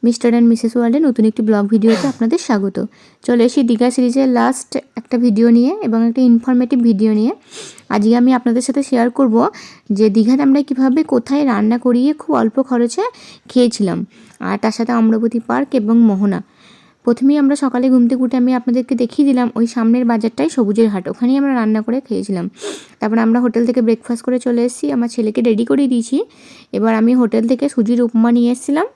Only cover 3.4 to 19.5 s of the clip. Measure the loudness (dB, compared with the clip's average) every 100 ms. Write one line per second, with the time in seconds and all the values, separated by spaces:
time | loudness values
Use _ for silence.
3.4 | 2 2 0 2 0 0 0 0 0 2
4.4 | 0 -2 -6 -10 -10 -16 -6 0 0 2
5.4 | 4 4 4 -2 -2 0 0 2 4 4
6.4 | 2 0 0 0 2 2 2 2 0 -4
7.4 | _ -20 -20 -20 _ 0 2 4 4 2
8.4 | 0 -2 -2 -4 -2 0 0 0 0 2
9.4 | 0 -4 -20 -20 _ 0 2 2 2 2
10.4 | 2 2 0 -2 0 0 0 -2 0 -2
11.4 | 0 0 0 0 0 0 0 -2 -2 -2
12.4 | 0 -2 -2 0 -2 -2 -6 -6 -20 -20
13.4 | _ 0 0 0 -4 -4 -8 _ -20 _
14.4 | -6 -4 -4 -4 -4 0 0 0 -2 -4
15.4 | -4 -4 -2 -2 0 4 4 2 -2 -2
16.4 | -8 _ _ _ _ _ -4 0 2 2
17.4 | 2 0 -2 0 2 2 2 0 -2 0
18.4 | 0 0 -2 -4 -2 -2 -4 0 0 2
19.4 | 0